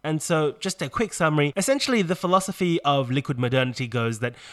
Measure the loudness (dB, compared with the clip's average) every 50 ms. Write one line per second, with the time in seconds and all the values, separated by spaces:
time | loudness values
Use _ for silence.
0 | -4 -2 -2 -2 0 0 0 2 2 0 -2 -4 -6 -6 -6 -4 -6 -6 -2 -2
1 | -2 -2 0 0 2 2 4 4 2 2 0 -2 0 0 0 0 2 2 2 2
2 | 2 2 0 -2 0 2 2 2 2 0 -2 -2 0 0 2 2 2 2 2 2
3 | 2 0 0 -2 0 -2 -2 -2 0 2 2 2 2 0 -2 -4 -6 -4 -2 -2
4 | -2 -2 -2 -2 -4 -6 -6 -10 -16 -20